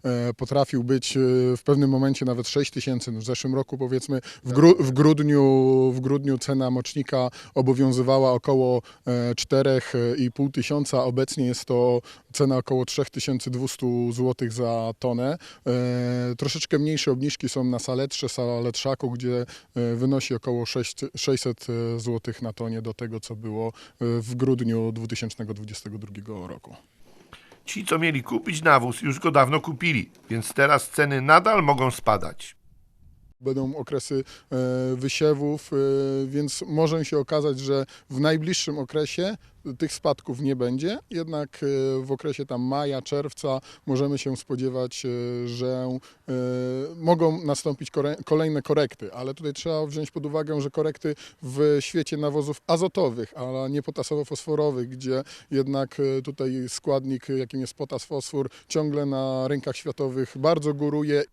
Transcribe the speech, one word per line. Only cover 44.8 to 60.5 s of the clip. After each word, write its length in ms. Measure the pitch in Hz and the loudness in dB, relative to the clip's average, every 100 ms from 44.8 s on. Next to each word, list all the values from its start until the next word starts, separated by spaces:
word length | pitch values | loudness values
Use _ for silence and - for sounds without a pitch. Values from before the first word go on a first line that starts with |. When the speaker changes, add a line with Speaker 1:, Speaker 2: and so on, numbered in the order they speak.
| 127 - 131 | -4 -6 -6
Speaker 1:
e, 20 | 123 120 123 120 | -4 -4 -4 -6
że, 400 | 120 127 127 127 131 - _ - | -4 -4 -2 -4 -6 -10 _ -6
e, 40 | 127 123 127 127 131 143 170 | -4 -2 -2 -4 -4 -6 -2
mogą 480 | 165 170 165 160 | 2 4 4 2
nastąpić 460 | 156 143 156 139 143 | -2 -2 -2 -4 -4
kore-, 340 | - 143 151 | -2 -2 -4
kolejne 380 | - 156 160 147 | 0 2 2 -2
korekty, 500 | - 151 139 - 104 | 0 2 2 -2 -14
ale 200 | 120 131 | -10 -10
tutaj 180 | 135 151 | -8 -8
trzeba 340 | 139 170 156 156 | -6 -4 -4 -4
wziąć 240 | 151 151 | -6 -6
pod 160 | 165 147 | -6 -4
uwagę, 340 | 156 151 151 | -4 -2 -2
że 100 | 139 | -2
korekty 440 | - 156 - 156 147 - _ | -2 -2 -2 -6 -6 -12 _
w 340 | 135 135 151 143 | -8 2 4 4
świecie 360 | - 165 - 151 | 2 -2 -2 -2
nawozów 460 | 147 147 143 147 - | -2 -2 -4 -6 0
azotowych, 680 | 165 180 - 151 117 - 151 | 0 2 2 0 0 -8 -8
a 320 | 127 131 135 | -6 -4 -2
nie 140 | 143 | -4
potasowo-fosforowych, 1080 | 139 143 - 147 143 139 - 151 151 127 123 | -4 -8 -4 -4 -4 -8 -4 0 0 0 -6
gdzie 340 | 127 131 131 139 - - | -8 -2 -2 -4 -18 -2
jednak, 460 | 139 135 139 131 - | 0 0 -2 -2 -2
e, 220 | 139 135 | -2 -2
tutaj 300 | 131 139 131 131 123 | -6 -4 -4 -4 -6
składnik, 600 | - 156 135 135 131 - | -6 -2 0 0 -6 -4
jakim 320 | 135 123 135 | -4 -4 -6
jest 140 | 127 | -8
potas, 300 | - 139 131 | -8 -8 -8
fosfor, 440 | - 143 - 143 131 - _ | -6 -8 -4 -4 -4 -8 _
ciągle 380 | 156 151 147 143 | -2 0 -2 -2
na 420 | 135 135 131 131 | -2 -2 -2 -2
rynkach 280 | 143 135 - | -2 -4 -8
światowych 580 | 156 131 135 131 127 135 | -8 -6 -4 -4 -6 0
bardzo 360 | 151 | 2